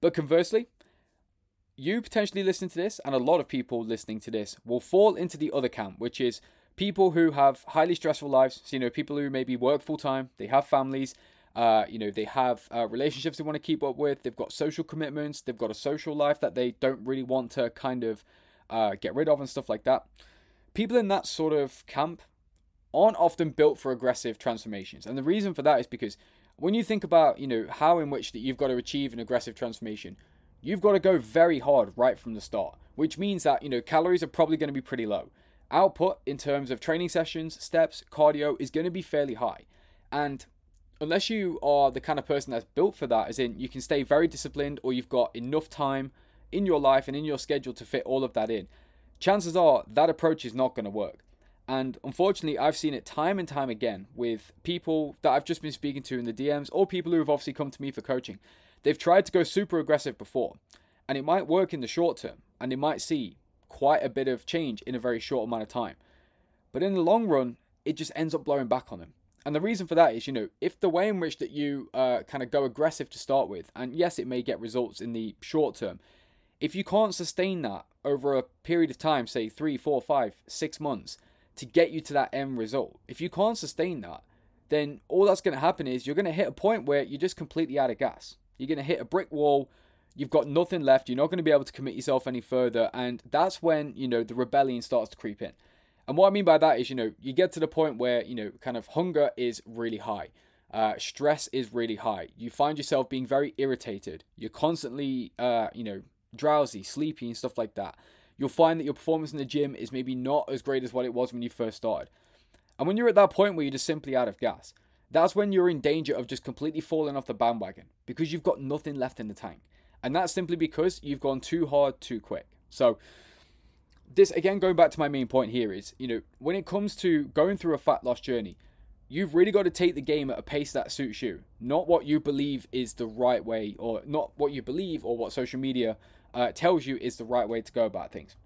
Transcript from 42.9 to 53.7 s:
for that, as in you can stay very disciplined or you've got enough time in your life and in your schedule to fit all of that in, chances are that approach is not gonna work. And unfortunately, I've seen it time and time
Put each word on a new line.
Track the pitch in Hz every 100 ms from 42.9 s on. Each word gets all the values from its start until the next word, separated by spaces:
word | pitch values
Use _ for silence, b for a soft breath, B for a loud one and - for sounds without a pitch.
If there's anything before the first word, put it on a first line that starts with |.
for | - 135
that, | 113 98
as | 117
in | 127 104
you | 123
can | 131
stay | 127 147
very | 135 147 165
disciplined | 143 147 143 143 143
or | 131
you've | 127 123
got | 127 117 117
enough | 120 151 151
time | - 139 135 135 b b b b
in | 165 196
your | 156
life | 139 135 135
and | 139
in |
your | 151 139
schedule | - 143 127
to | 117
fit | - 135 -
all | 131
of | 131
that | 113 110
in, | 110 92 b b b b b
chances | - 208 170 170
are | 170 127 -
that | 110 165
approach | 160 165 160
is | 123
not | 117 131 123
gonna | 104
work. | 104 95 - _ _ _ _ -
And | 131 131 120
unfortunately, | 139 131 185 190 160 143
I've | 139 156
seen | 156
it | 135 -
time | - 160 196
and | 170
time | 143 131